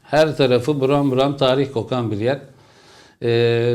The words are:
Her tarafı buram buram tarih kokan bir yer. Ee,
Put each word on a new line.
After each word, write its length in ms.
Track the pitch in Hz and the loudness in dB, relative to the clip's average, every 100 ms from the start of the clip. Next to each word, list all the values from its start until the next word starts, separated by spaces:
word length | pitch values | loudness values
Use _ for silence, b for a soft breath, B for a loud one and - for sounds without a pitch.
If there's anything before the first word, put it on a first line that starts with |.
Her 340 | - 147 156 139 | -2 0 2 2
tarafı 440 | 131 123 123 147 | 2 2 0 0
buram 300 | 135 143 139 | 0 2 2
buram 260 | 127 139 143 | 0 0 0
tarih 360 | 131 135 135 | 0 0 -2
kokan 380 | 113 104 127 113 | -4 -6 -4 -4
bir 100 | 101 | -4
yer. 180 | 117 143 - b b b b b b _ | -4 -4 -8 b b b b b b _
Ee, 520 | 120 117 117 117 120 | -2 2 2 2 0